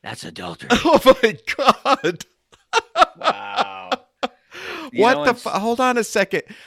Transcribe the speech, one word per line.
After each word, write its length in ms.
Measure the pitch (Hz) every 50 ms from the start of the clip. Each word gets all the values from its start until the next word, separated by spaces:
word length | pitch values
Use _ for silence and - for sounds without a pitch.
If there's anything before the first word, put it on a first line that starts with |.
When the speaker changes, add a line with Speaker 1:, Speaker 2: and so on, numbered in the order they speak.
Speaker 1:
that's 220 | - 101 113 - -
adultery. 460 | - - - 90 87 - - - -
Speaker 2:
<laughs> 140 | 240 - -
Oh 320 | 330 311 269 - 262 - -
my 160 | - 220 190 - _ - -
God. 680 | - 277 262 208 - _ 285 277 - - 175 180 - - _ _ _ _ _ - _ _ _ - 453 - _ _ 330 349 - -
Speaker 1:
Wow. 720 | - - - - - - - - - 208 202 196 95 92 - - - _ _ _ _ - - _ _ _ _ - - - - - 330 320 269 -
You 80 | -
Speaker 2:
What 160 | 202 240 262
Speaker 1:
know, 80 | 285 294
Speaker 2:
the 60 | 269
Speaker 1:
it's 120 | 240 247 -
Speaker 2:
fu-, 60 | 208
hold 300 | - 196 202 226 233 233
on 160 | 254 254 247
a 80 | 240 214
second. 380 | - - 220 185 - - 160 - _ - - -